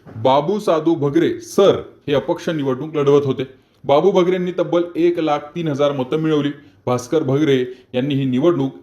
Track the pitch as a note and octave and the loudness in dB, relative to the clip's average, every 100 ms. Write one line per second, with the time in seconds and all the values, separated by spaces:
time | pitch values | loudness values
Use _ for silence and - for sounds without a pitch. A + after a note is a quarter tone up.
0 | - A2 B2+ C#3 D#3 G#3 G3+ D#3+ D#3+ D#3 | -18 -4 0 2 0 -2 0 0 2 0
1 | C#3+ D#3+ D3+ - - - F#3+ - - - | 0 2 0 -2 -4 2 4 4 -2 -12
2 | - C#3+ - E3+ - D#3+ C3+ B2+ D#3 D3+ | -2 -2 -2 -4 -4 -4 -2 -4 -4 -2
3 | C#3+ C#3+ C#3 B2 C3 - _ _ - D3 | 4 4 2 -4 -6 -12 _ _ 0 4
4 | F#3 F#3+ F3 F#3 F3+ F3 D3+ F3 F3 D3+ | 4 4 2 0 -2 -4 0 0 -2 0
5 | E3+ E3+ D#3 D3 - F3 D#3+ C3+ C#3+ C#3 | 0 0 -2 -2 -4 -6 -4 0 0 0
6 | B2+ D#3 D#3 D3 C#3+ - - _ C3 B2 | -4 -2 0 0 -2 -6 -16 _ -4 -4
7 | - D#3+ C3+ C3+ D3+ C3+ B2+ - _ B2+ | -2 -2 0 0 2 2 0 -10 _ -6
8 | C#3+ C#3 C3+ B2+ F3 C#3+ C3+ - | -2 -2 -2 0 0 0 -2 -6